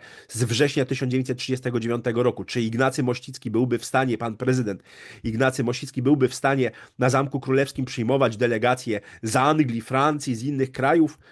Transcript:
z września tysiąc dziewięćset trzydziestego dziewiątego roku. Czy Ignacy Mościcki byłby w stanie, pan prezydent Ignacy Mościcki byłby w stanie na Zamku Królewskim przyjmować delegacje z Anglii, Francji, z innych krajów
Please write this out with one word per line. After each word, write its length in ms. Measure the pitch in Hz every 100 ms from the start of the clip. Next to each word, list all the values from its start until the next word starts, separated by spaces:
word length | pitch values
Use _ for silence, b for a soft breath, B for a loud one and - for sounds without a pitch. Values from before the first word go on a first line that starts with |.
| B B B
z 160 | 110
września 400 | 120 113 147 -
tysiąc 280 | 127 131 127
dziewięćset 260 | 127 127 127
trzydziestego 420 | - 127 127 120
dziewiątego 420 | 113 120 123 113
roku. 220 | 123 -
Czy 160 | 95 123
Ignacy 420 | 113 113 135 131
Mościcki 480 | 123 120 - 131 120
byłby 280 | 110 123 120
w 60 |
stanie, 340 | - 131 131 117
pan 180 | 117 110
prezydent 460 | 127 127 110 98 B B B B
Ignacy 400 | 120 110 131 131
Mościcki 380 | 120 120 135 -
byłby 260 | 123 147 127
w 60 |
stanie 360 | - 139 135 120 B B -
na 120 | 127
Zamku 300 | 131 139 139
Królewskim 440 | 131 131 139 -
przyjmować 520 | 127 - 113 139 127 107
delegacje 640 | 120 117 120 127 - 104 B B
z 140 | 113 127
Anglii, 440 | 135 156 139 117
Francji, 540 | - 131 143 147 139
z 80 | 113
innych 300 | 131 139 127
krajów 460 | 127 131 165 151 - b